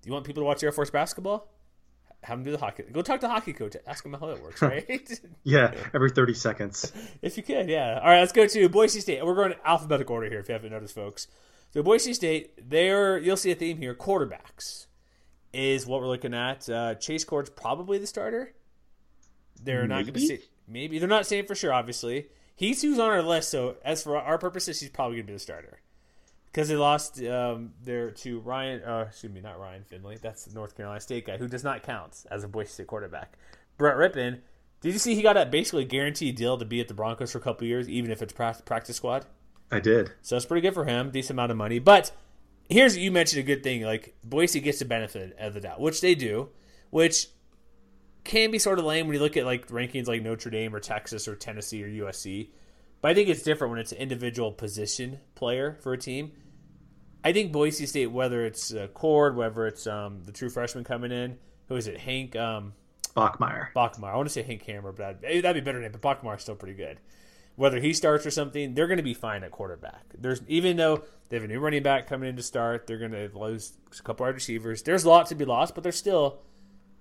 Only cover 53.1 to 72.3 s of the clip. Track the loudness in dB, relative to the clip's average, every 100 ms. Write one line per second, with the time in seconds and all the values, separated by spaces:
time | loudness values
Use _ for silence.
53.1 | 4 4 2 0 0 0 -4 -8 -8 -6
54.1 | -4 -6 -2 -4 -4 -10 -6 -6 -6 -8
55.1 | -10 _ -6 -2 -2 -2 -6 -6 -6 -4
56.1 | -8 -8 -14 -20 -20 -20 -20 -20 -20 -20
57.1 | -4 2 2 2 2 2 0 -4 0 0
58.1 | 0 0 0 -2 -4 -8 -6 -8 -2 4
59.1 | 6 6 4 -2 0 -2 -2 -8 -6 -8
60.1 | -10 -14 -10 -8 -4 -6 -6 -8 -6 -4
61.1 | -4 -6 -10 -18 -20 -6 -6 -4 -8 -6
62.1 | -6 -4 -4 -4 -4 -8 -16 _ _ -6
63.1 | 2 2 2 -2 -2 -4 2 0 0 -4
64.1 | -2 -2 -4 -6 -10 -10 -12 -12 -10 -10
65.1 | -10 -2 2 2 0 -2 -6 -8 -2 0
66.1 | 0 -4 -8 -10 -12 -12 -10 -12 -12 -20
67.1 | -20 -20 -20 -20 2 4 4 0 2 4
68.1 | 4 2 -4 -4 -4 -4 0 2 2 -2
69.1 | -4 -6 -6 -8 -12 -12 -10 -14 -18 -20
70.1 | -8 -4 -4 0 2 2 4 4 2 -2
71.1 | -20 -8 -8 -6 -2 0 0 2 2 0
72.1 | -6 -6